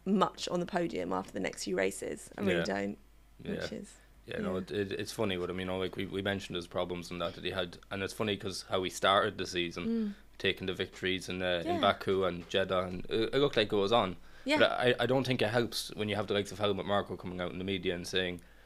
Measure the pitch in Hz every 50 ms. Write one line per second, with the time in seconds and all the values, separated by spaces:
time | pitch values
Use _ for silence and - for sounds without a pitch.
0 | - 190 202 190 180 - - - - - - 180 175 185 - 175 175 170 - -
1 | 90 - - - 185 - - 101 92 - - - - - 185 180 95 98 - -
2 | - - - - - - - - 202 196 180 170 165 208 196 101 - - 214 -
3 | - - - - - - - - - 85 85 85 87 85 - - 196 - - -
4 | - - - - - - - - - 90 92 95 92 - 73 104 101 95 95 -
5 | 104 - - - 113 101 92 90 87 87 90 92 92 92 92 95 95 90 - -
6 | 101 90 - 98 98 101 101 95 - - 82 87 85 - - 92 90 87 90 87
7 | 82 - 90 87 85 85 87 - 82 90 92 95 90 85 - - - - 98 98
8 | 98 92 - - 113 107 101 95 - 98 90 - - - 110 95 92 92 - -
9 | - 95 98 101 98 107 95 98 90 - 90 87 87 85 85 - 85 113 233 226
10 | 220 - - - - - - - - 98 87 - 95 92 90 90 95 - - -
11 | - 92 92 90 85 - 92 92 92 90 90 85 82 - - 330 - 98 92 -
12 | - 104 95 95 95 90 87 85 85 - - 98 95 92 95 90 92 92 90 90
13 | - - 90 113 110 - - 135 143 139 - 120 107 98 107 101 98 101 120 120
14 | 101 92 87 - - - - - - 262 302 302 110 - - - - 123 123 -
15 | 120 117 131 135 123 123 127 120 110 107 117 123 120 104 - - - - - -
16 | 107 107 101 104 107 95 104 104 101 - 95 90 107 104 98 95 82 95 101 101
17 | 90 - 95 87 - 92 87 90 90 87 - 90 92 95 98 92 87 92 87 87
18 | 87 - - 92 92 90 87 87 - - - - -